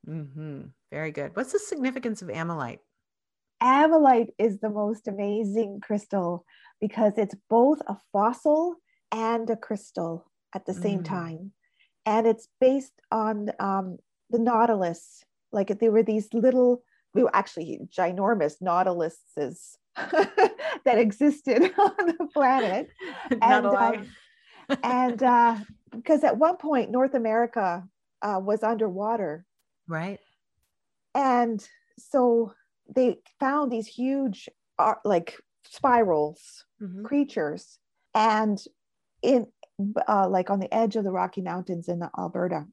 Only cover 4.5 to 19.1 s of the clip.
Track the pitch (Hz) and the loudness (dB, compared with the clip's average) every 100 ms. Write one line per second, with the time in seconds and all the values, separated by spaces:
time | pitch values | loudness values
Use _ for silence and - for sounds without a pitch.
4.5 | 202 220 208 208 220 - 196 202 208 214 | 0 -6 -2 -4 -4 -8 -6 -4 -2 -2
5.5 | 208 226 202 196 208 - 202 175 175 _ | -2 -4 -6 -4 -6 -2 -4 -2 -4 _
6.5 | _ - _ 214 - 214 208 202 - _ | _ -20 _ -6 2 0 2 -4 -4 _
7.5 | 226 254 302 - 202 _ 202 214 247 311 | 4 4 4 -2 -10 _ 0 0 0 2
8.5 | 302 339 339 _ _ _ 214 226 226 220 | 2 0 -6 _ _ _ -4 -2 -2 -2
9.5 | 220 - 208 - - 170 165 _ _ _ | -6 -4 -10 -8 -8 -6 -8 _ _ _
10.5 | 190 - 180 180 196 165 180 170 160 190 | -14 -10 -6 -4 -4 -4 -8 -8 -12 -16
11.5 | _ _ _ _ _ - 214 226 220 - | _ _ _ _ _ -2 2 2 0 -4
12.5 | _ 262 269 269 _ _ 226 220 214 208 | _ 2 2 -4 _ _ -4 -2 -4 -6
13.5 | - 202 196 190 180 _ _ _ 233 226 | -6 -4 -4 -6 -12 _ _ _ -2 2
14.5 | 233 233 214 180 170 - - _ _ _ | 2 2 2 0 -4 -12 -20 _ _ _
15.5 | 214 196 202 226 214 214 214 214 - 240 | -4 -2 2 2 4 2 0 -2 0 2
16.5 | 254 247 247 _ _ _ - 254 - 202 | 4 4 2 _ _ _ 0 2 2 -2
17.5 | - 160 - - - 175 180 196 226 240 | -8 -10 -10 -12 -4 -2 0 0 2 0
18.5 | 151 185 175 185 175 160 | -2 -2 0 2 0 -4